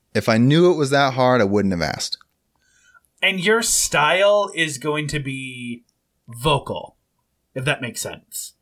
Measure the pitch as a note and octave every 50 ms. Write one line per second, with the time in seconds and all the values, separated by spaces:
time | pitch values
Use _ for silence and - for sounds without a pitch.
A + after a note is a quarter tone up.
0 | _ _ - A2 G#2 - A2+ A2+ A#2+ C3 D3 D#3+ F3 F3 F3 D#3 D3 C3 C#3 C#3
1 | C#3+ C3+ B2+ C3 B2+ B2+ B2+ B2 G#2+ G2 G2+ G#2 G2 G2 F#2 E2+ D#2+ - - -
2 | - - - - _ _ _ _ _ _ _ _ _ _ _ _ _ _ _ _
3 | _ _ _ _ E3+ F#3+ G3 F#3+ E3+ G3+ A3 A3+ A#3 - - - - - - D3+
4 | D3 D3+ E3+ F#3 G3+ G3+ G#3 G#3 G3+ G3 - D#3+ E3 D#3 C#3 B2 D3 D#3 D3 D3+
5 | D3+ C#3+ D3 D3 C3+ C#3 C3+ C3 C3 C3 B2+ B2 B2 A#2+ A#2 A#2+ - _ _ _
6 | _ _ _ _ _ - A#2 A#2 A#2+ D#3 C#3+ C3+ - - G#2 E2+ - - _ _
7 | _ _ _ _ _ _ _ _ _ _ - - B2+ C#3+ C#3+ - B2+ A#2+ - -
8 | - G#2 E2+ D2+ - _ - - - - - _